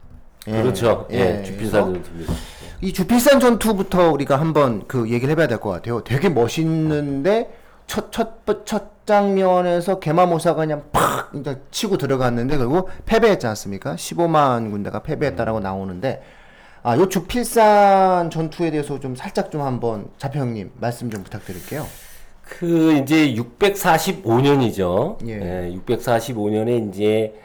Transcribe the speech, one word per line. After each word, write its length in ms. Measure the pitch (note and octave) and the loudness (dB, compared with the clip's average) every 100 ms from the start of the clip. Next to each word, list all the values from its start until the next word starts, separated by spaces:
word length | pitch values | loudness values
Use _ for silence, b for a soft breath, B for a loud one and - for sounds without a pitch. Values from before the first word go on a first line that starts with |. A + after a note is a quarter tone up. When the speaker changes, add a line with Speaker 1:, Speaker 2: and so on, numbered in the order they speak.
| - - - - G#2 | -20 -20 -20 -14 -4
Speaker 1:
예. 40 | A2 | 0
Speaker 2:
그렇죠. 440 | B2 - A2+ G#2 - | 0 2 2 2 -2
예, 280 | A2 F#2 G2+ | 0 0 0
Speaker 1:
예, 40 | |
Speaker 2:
주필산 120 | F#2+ G2 G#2+ | -6 -8 0
Speaker 1:
그래서 220 | G2+ F#2+ | 0 0
Speaker 2:
전투입니다. 380 | F2+ E2 E2 E2 E2 B B B B | -4 -8 -10 -6 -6 B B B B
Speaker 1:
이 100 | F#3+ | -4
주필산 480 | F3+ E3+ A#3+ C#4+ C4+ | -2 2 4 6 6
전투부터 720 | B3 A3+ A3 F#3+ F#3+ F3+ E3+ | 6 4 2 0 0 4 4
우리가 260 | C#3+ C#3 C3+ | 4 2 2
한번 480 | D#3+ D3+ C3+ G#2 - | 2 2 2 0 -4
그 220 | B2+ A2+ | -2 0
얘기를 220 | A#2+ C3 | 0 2
해봐야 140 | D#3 D#3 | 2 2
될 120 | A2 | 0
것 120 | G#2+ | -4
같아요. 340 | E2+ A2 A#2 | -4 -4 -6
되게 240 | - C3+ F#3+ | -2 0 2
멋있는데 1200 | B2 A#2 D#3 D#3+ D#3+ D#3 D3+ C#3+ C#3 D#3+ A3+ B3 B B B - | 2 0 0 0 0 0 -2 -2 -2 0 0 -2 B B B -10
첫, 260 | - - | -8 -6
첫, 320 | - A3 - - G#4 - | -6 -6 -6 -4 -4 -4
첫 400 | G#3+ - - - | -8 -8 -10 0
장면에서 920 | G#3 G3+ F#3+ F#3 F3+ F3+ F3 F3+ F#3+ | 2 4 2 4 2 2 0 0 -2
개마모사가 580 | D#3 E3 F3+ D#3+ E3+ D#3 | 0 2 4 2 0 0
그냥 220 | D#3 D3 - | -2 -4 -2
팍 380 | - - C3+ - | 0 0 -2 -6
이제 240 | C#3+ C#3 C3 - | -8 -8 -8 -10
치고 260 | - G#3 F#3+ | -6 -2 0
들어갔는데 600 | C#3 C3+ B2+ A#2 B2+ D3+ | 0 0 0 0 0 0
결국 320 | A#2+ D3 C#3 B - | 2 0 -2 B 0
패배했지 400 | A3+ A3 F3+ A#2 | 4 4 2 -2
않습니까? 500 | G#2 G2+ G2 C3+ E3 | -6 -8 -8 -8 -8
십오만 720 | - E3 E3+ D#3 C#3 A#2 A2 | -6 -2 2 4 2 2 -2
군대가 320 | G#2 G2 G2+ | -6 -6 -6
패배했다라고 580 | - C3 C#3 B2+ A2 A2 | -6 -4 -2 -2 -2 -2
Speaker 2:
음. 20 | |
Speaker 1:
나오는데, 600 | G2 G2 F#2+ F2+ C3 G2 B B B B B B | -4 -6 -6 -6 -6 -6 B B B B B B
아, 140 | A#2+ A#2+ | 0 2
요 100 | F#3+ | 2
주필산 1200 | F#3+ - A#3+ A#3 A3+ G#3+ G#3 G3+ F#3+ F#3+ F3+ E3 | 0 -2 -4 0 4 6 8 6 6 4 2 0
전투에 400 | D#3+ D#3+ - E3 | -4 -4 -2 -2
대해서 300 | D3+ D3 C3+ | -2 -4 -6
좀 140 | C3+ B2 | -8 -8
살짝 340 | G3 - F#3+ | -6 -6 -4
좀 120 | D#3 | -4
한번 460 | C#3 A#2+ A#2 G#2+ - - | -4 -2 -4 -4 -10 -10
자평님 540 | C3+ C#3+ B2 A2+ F2+ - | -6 -4 -4 -6 -10 -6
말씀 300 | A#2 B2 B2 | -6 -4 -8
좀 120 | G#2+ | -8
부탁드릴게요. 640 | F#2 G#2 - F2+ - C#3 E2 B B B B - | -10 -12 -12 -12 -10 -10 -10 B B B B -20
Speaker 2:
그 520 | - - F3 E3+ D#3+ D3+ | -20 -6 0 4 6 4
이제 320 | C3 D#3+ D3 | 4 4 4
육백사십오 1080 | A2+ A#2+ - G3+ - F3+ D#3+ F#3+ - A2+ A#2 | 0 -6 0 0 2 2 2 0 -4 0 2
년이죠. 760 | C#3+ C#3 A2+ G2 F2+ F#2+ D3+ - A2+ | 4 4 2 0 0 0 0 -4 -8
Speaker 1:
예. 400 | G#2+ F#2 F#2 F2 | -8 -6 -6 -6
Speaker 2:
예, 40 | |
육백사십오 760 | F#2 - A#2 - A#2 C3 A2+ G#2 | -6 -4 -4 0 -2 -2 -4 -2
년에 260 | G#2+ A2+ A#2+ G#2+ | 0 0 0 -2
이제, 440 | F#2+ G#2+ A2 G#2+ B | -2 0 2 -2 B